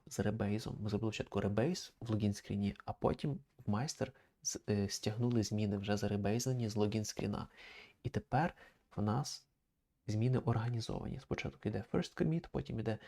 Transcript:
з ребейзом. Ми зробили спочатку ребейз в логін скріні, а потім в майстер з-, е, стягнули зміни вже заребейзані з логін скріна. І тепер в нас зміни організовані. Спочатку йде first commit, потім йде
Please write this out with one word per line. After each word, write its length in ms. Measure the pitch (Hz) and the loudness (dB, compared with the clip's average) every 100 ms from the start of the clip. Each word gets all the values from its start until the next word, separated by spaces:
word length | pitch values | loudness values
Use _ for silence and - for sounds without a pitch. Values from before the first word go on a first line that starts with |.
| - | -6
з 120 | - | -2
ребейзом. 580 | 104 113 101 104 107 101 | 0 0 0 -2 -4 -4
Ми 100 | 107 | -2
зробили 240 | 101 113 | 0 0
спочатку 280 | - - 98 | -2 -2 0
ребейз 520 | 101 101 135 185 - - | 2 2 2 0 -6 -10
в 120 | 117 | -2
логін 220 | 107 104 | 2 2
скріні, 420 | 101 - 101 101 - - | 0 -2 -2 0 -2 -8
а 80 | |
потім 460 | - - - 151 135 - - - | 0 0 2 -2 -4 -8 -8 -2
в 40 | |
майстер 440 | 104 147 - - - _ _ | 0 -2 -4 -6 -6 _ _
з-, 180 | - - - | -6 -4 0
е, 200 | 104 98 | 2 0
стягнули 540 | - - 110 120 120 | -2 -2 0 2 2
зміни 340 | 104 104 107 101 | 2 2 2 0
вже 200 | 101 104 | 0 0
заребейзані 720 | 101 104 101 113 131 127 110 | 2 2 2 2 2 0 0
з 60 | 104 | 2
логін 300 | 104 107 104 | 2 2 -2
скріна. 420 | - 104 104 - - - - - _ | -2 -2 -2 -6 -12 -20 -20 -20 _
І 60 | - | -4
тепер 460 | - - 127 170 - - _ _ - | -4 0 0 0 -2 -18 _ _ -2
в 60 | |
нас 480 | 104 120 139 - - _ _ _ _ _ - | 0 2 -2 -8 -14 _ _ _ _ _ -2
зміни 320 | 107 120 127 | 2 4 4
організовані. 800 | - 117 113 117 - - - - | 2 2 0 -2 -4 -4 -6 -6
Спочатку 500 | - - - - - | -4 -4 -4 -4 -4
йде 160 | - - | -4 0
first 300 | 175 180 - | 0 0 0
commit, 260 | 156 165 - | 0 0 -2
потім 280 | - 139 117 | -4 -4 -4
йде 180 | 113 107 | -2 -4